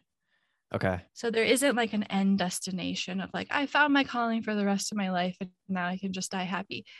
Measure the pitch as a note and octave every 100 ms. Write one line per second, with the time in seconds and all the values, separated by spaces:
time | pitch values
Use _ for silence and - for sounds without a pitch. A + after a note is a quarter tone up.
0 | _ _ _ _ _ _ - G2+ F#2+ F#2
1 | - - A#3 A3+ A3 C4 C#4 A#3 A#3 G#3+
2 | G#3 G3 G3 G3 F3+ - F#3+ F#3 F3+ F#3+
3 | - F#3+ - F3 - D4 C#4 C#4+ D4 C#4
4 | B3+ A#3+ A#3 A3+ A3 G#3 G3+ G3 - G#3
5 | F#3 F3+ F3+ - F#3 _ - F#3 F3 F#3+
6 | G3 F#3 - F#3+ F3+ F#3+ G3+ A3+ -